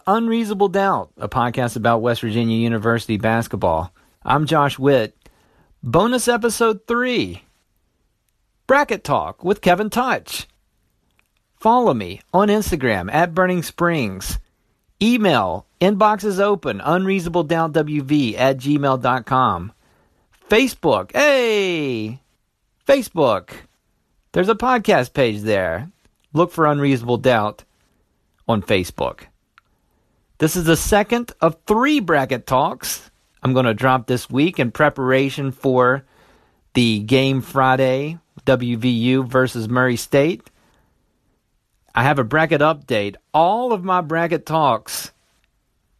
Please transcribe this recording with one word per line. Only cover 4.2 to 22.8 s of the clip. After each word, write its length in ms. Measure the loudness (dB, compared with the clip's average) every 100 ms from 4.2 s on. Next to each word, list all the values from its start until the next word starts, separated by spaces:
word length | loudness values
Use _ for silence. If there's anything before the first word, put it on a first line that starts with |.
I'm 220 | -2 0 2
Josh 320 | 2 0 0
Witt. 400 | 2 2 0 -8 _ _ _ _ _ _
Bonus 460 | -2 0 2 0 0
episode 580 | 0 -2 0 0 -2 -4
three, 560 | -4 -2 -2 -4 -10 _ _ _ _ _ _ _ _ _ _ _ _ 0
Bracket 360 | 0 2 -4
Talk 400 | -2 -2 -2 -6
with 180 | -4 0
Kevin 280 | 2 2 0
Touch. 580 | -2 -2 -4 -6 -12 -12 _ _ _ _ _ _ _ _ _ _ _
Follow 400 | 2 2 2 0
me 260 | -4 -12 _
on 180 | 0 2
Instagram 600 | 2 0 -2 0 0 0
at 220 | 0 0
Burning 300 | 0 0 0
Springs. 760 | -4 -2 -2 0 -4 -6 -8 -10 -12 _ _ _ _ _
Email, 640 | 0 2 2 2 0 -4 -12 _
inbox 420 | 0 4 2 2
is 160 | -2 0
open, 380 | 0 0 -4 -4
unreasonabledoubtwv 1600 | -2 0 0 -2 -2 -4 0 -2 0 0 0 -4 0 0 0 0
at 200 | 0 0
gmail 440 | 0 0 2 0
dot 240 | 0 -2 0
com. 460 | 0 2 0 -8 -16 _ _ _ _ _ _ 0
Facebook, 640 | 2 2 0 0 0 0 0
hey, 1040 | 2 2 2 0 -2 -2 -4 -4 -6 -10 _ _ _ _ _ _